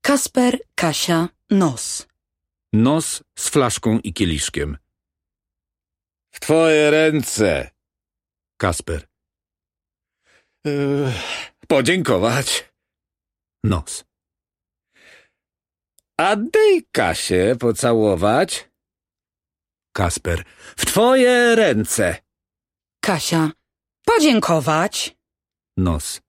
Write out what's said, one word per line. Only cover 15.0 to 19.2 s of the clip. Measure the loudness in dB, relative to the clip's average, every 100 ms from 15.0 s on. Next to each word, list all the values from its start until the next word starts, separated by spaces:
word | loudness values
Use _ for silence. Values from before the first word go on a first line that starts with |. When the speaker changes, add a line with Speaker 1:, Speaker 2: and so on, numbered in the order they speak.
| -20 -20 _ _ _ _ _ _ _ _ _ -2
Speaker 2:
A | 0
daj | 0 0 2 4 2 0
Kasię | -2 -2 -2 -2 0 0 0
pocałować. | -2 0 0 2 2 2 0 0 -2 -6 -12 _ _ _ _ _